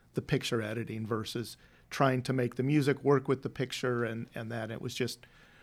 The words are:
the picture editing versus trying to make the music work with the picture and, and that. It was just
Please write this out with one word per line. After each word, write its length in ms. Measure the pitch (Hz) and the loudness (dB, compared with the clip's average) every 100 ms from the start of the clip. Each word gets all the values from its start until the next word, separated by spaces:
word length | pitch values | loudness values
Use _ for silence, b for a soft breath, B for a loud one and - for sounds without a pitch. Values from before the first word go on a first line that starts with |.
| b | b
the 80 | - | -6
picture 400 | - 135 - 117 | -2 0 0 -2
editing 440 | 107 113 113 113 110 | -2 -4 -6 -6 -4
versus 500 | 113 110 120 107 - b b b | -4 -4 -6 -8 -12 b b b
trying 320 | - 139 127 | 2 4 4
to 100 | 127 | 0
make 220 | 131 120 | 0 0
the 80 | - | 0
music 420 | 131 151 139 131 | 4 4 4 4
work 240 | 139 139 139 | 4 4 4
with 140 | 131 | 0
the 60 | 135 | -2
picture 540 | - 131 - 127 120 | -4 -4 -2 0 0
and, 220 | 117 113 117 | 0 -4 -8
and 160 | 117 113 | -8 -6
that. 200 | 117 110 | -6 -6
It 100 | 113 | -6
was 140 | 123 | -6
just 320 | - 120 - b b b b | -2 -2 -4 b b b b